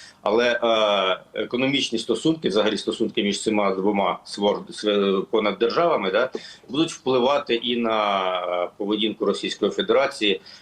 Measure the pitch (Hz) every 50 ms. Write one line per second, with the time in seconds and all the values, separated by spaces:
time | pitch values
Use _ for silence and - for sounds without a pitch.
0 | - - - _ - 101 107 117 120 120 120 - 120 117 113 110 107 104 101 98
1 | 95 92 92 - - - - - 104 - 123 123 131 135 139 131 - - 113 117
2 | - - 104 - - 160 160 160 - 107 95 107 104 107 104 95 - 113 - -
3 | 113 101 - 113 101 101 98 - - 110 107 104 101 98 92 95 95 104 101 101
4 | 95 90 82 - - - - 101 101 104 95 90 92 - - - 107 107 101 101
5 | 98 98 95 98 92 - - 110 104 104 98 - 117 117 107 143 170 170 147 113
6 | 101 95 92 110 127 - - - - - - - - - 120 147 170 165 - -
7 | - 127 127 127 120 135 143 143 - - 120 117 - 120 123 117 117 113 110 110
8 | 107 101 98 95 92 92 92 90 90 87 90 90 87 87 - - 101 101 107 104
9 | 110 107 101 - 104 98 98 - - 95 - - 104 98 - - 98 92 117 131
10 | 139 131 - - 107 101 95 - - - - -